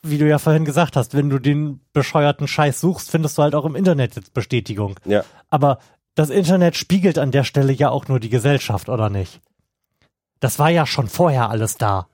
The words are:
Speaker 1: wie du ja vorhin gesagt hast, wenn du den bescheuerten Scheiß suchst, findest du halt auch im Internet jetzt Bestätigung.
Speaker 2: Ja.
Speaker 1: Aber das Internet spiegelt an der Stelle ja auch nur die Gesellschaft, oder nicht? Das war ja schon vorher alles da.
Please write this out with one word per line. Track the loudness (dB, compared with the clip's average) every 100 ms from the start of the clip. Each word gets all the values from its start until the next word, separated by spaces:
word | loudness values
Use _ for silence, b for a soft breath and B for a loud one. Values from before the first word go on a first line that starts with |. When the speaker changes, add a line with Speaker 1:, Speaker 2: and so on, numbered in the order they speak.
Speaker 1:
wie | -4 0
du | 2
ja | 4
vorhin | 4 2
gesagt | 2 0 0 0
hast, | -2
wenn | 0 0
du | 0
den | 0 0 -2 -8 _
bescheuerten | -2 -2 0 0 0 -4
Scheiß | 0 0 0
suchst, | -2 -4 -4
findest | -2 -2 0
du |
halt | 0
auch | 0
im | -4
Internet | -2 0 2 0 -4
jetzt | -8
Bestätigung. | -8 -4 -4 -4 -6 -6 -6 0
Speaker 2:
Ja. | 0 0 B _
Speaker 1:
Aber | 2 2 0 b b _
das | -2 0
Internet | 0 2 4 2 0
spiegelt | -2 2 2 0
an | 0
der | 0
Stelle | 0 0 0
ja | 2 0
auch | 0 -2
nur | -4
die | 0
Gesellschaft, | 0 2 0 -2 -6 -4
oder | -2 -2
nicht? | -2 -6 -12 _ _ _ _ _ _ _ _ _ _
Das | -4 2
war | 2
ja | 2 0
schon | -2 -4
vorher | 0 2 2 0
alles | -2 -4 -2
da. | -2 -2 -4